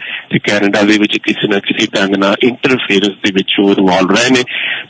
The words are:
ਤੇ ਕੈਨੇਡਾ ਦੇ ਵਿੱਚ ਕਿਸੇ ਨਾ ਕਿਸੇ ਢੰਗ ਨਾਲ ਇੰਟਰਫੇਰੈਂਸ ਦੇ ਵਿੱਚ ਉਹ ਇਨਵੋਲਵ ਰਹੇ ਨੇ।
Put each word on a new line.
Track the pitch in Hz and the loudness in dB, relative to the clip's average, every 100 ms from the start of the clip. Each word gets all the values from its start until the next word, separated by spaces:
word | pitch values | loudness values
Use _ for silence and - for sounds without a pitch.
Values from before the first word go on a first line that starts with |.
| - - - | -6 -14 -6
ਤੇ | - | -4
ਕੈਨੇਡਾ | - 104 101 107 | 0 0 2 2
ਦੇ | 104 104 | 2 2
ਵਿੱਚ | 104 107 | 2 -2
ਕਿਸੇ | - 104 107 | -4 -2 -2
ਨਾ | 98 | -2
ਕਿਸੇ | - - 107 110 | -2 -4 -2 -2
ਢੰਗ | 95 98 | -2 0
ਨਾਲ | 98 104 | 0 2
ਇੰਟਰਫੇਰੈਂਸ | 123 123 143 127 - 98 101 95 | 0 0 0 0 0 0 0 -2
ਦੇ | 104 | -2
ਵਿੱਚ | 95 92 - | -2 0 2
ਉਹ | 98 | 2
ਇਨਵੋਲਵ | 98 95 92 92 | 4 2 2 2
ਰਹੇ | 101 127 | 2 2
ਨੇ। | 127 123 - - - - | 2 0 -6 -8 -8 -4